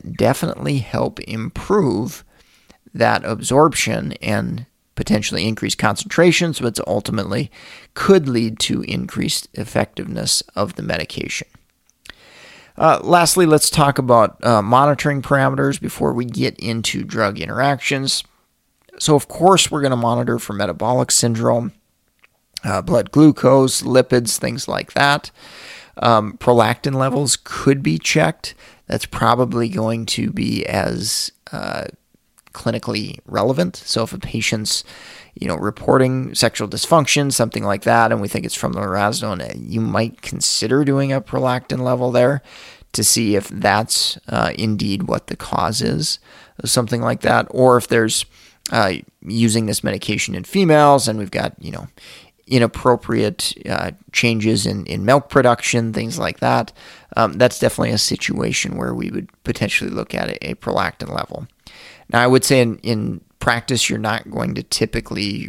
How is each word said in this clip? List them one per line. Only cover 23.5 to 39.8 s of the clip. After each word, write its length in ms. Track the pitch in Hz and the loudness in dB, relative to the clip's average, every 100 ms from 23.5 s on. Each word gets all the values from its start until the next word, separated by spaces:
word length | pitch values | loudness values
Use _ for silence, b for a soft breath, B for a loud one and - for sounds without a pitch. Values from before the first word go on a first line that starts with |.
| 135 131 - | 6 4 0
lipids, 560 | 139 127 123 123 120 - | 2 4 4 2 0 -2
things 320 | 127 120 - | -4 -6 -6
like 240 | 113 - | -6 -4
that. 380 | - 143 147 - _ B B B B B - | 0 2 2 -2 _ B B B B B -2
Um, 400 | 120 113 107 - | 2 4 2 -2
prolactin 580 | - 120 110 120 143 135 | 2 4 4 2 -2 0
levels 420 | 131 131 139 - | 0 0 0 -2
could 400 | - - - 139 | -4 -2 2 2
be 140 | 135 160 | 2 -2
checked. 580 | - 156 160 - - - b b - | 0 2 2 0 -10 -18 b b -6
That's 180 | 110 - | -6 -6
probably 600 | - 113 120 123 117 117 | -2 2 2 2 0 -2
going 380 | 98 110 117 107 | -2 -2 -2 -4
to 240 | - - | -4 -4
be 340 | - - 110 - | -2 -2 -2 -2
as, 640 | 95 71 113 110 - - - - | -2 -2 -2 -4 -4 -6 -10 -14
uh, 340 | - 50 - - - _ _ _ _ _ | -10 -8 -8 -10 -14 _ _ _ _ _
clinically 640 | - 120 113 - 107 101 - - | -8 -4 -4 -4 -4 -6 -12 -6
relevant. 500 | 104 110 135 180 - | -2 0 0 -2 -4
So 280 | - 113 | -6 -4
if 100 | 110 | -4
a 40 | 95 | -6
patient's, 680 | - 120 - 110 107 - - B B B B | -8 -4 -2 -4 -4 -6 -6 B B B B
you 120 | - - | -10 -6
know, 120 | 85 | -4
reporting 760 | 104 - - 131 131 131 127 | -4 -4 2 4 4 0 -4
sexual 360 | - 117 - 107 | 0 0 0 -8
dysfunction, 640 | - - 170 135 147 143 | -6 2 4 4 2 2
something 320 | 127 113 110 101 | 0 0 -2 -2
like 160 | 98 | -2
that, 320 | 117 117 113 | 2 4 4
and 80 | 113 | 2
we 80 | 101 | -2
think 160 | - - | -4 -6
it's 100 | - | -6
from 160 | - | -6
the 80 | 64 | -4
lurasidone, 640 | 101 95 104 151 110 87 | -4 0 0 -2 -6 -6
uh, 120 | 58 52 | -8 -10
you 240 | 58 104 | -6 -4